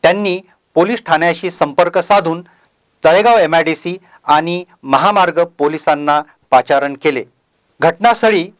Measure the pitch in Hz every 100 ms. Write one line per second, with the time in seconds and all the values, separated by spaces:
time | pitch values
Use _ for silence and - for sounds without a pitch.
0 | 165 190 202 180 _ _ _ 160 185 233
1 | - 160 170 170 185 - 151 143 175 185
2 | 180 202 165 165 175 _ _ _ _ _
3 | 160 180 220 233 160 165 160 156 175 185
4 | _ _ - 151 165 175 175 _ 135 135
5 | 180 208 180 156 170 _ 147 156 - 147
6 | 147 147 151 _ _ 127 123 143 139 139
7 | 156 131 104 _ _ _ _ _ 165 170
8 | 233 220 226 202 180 _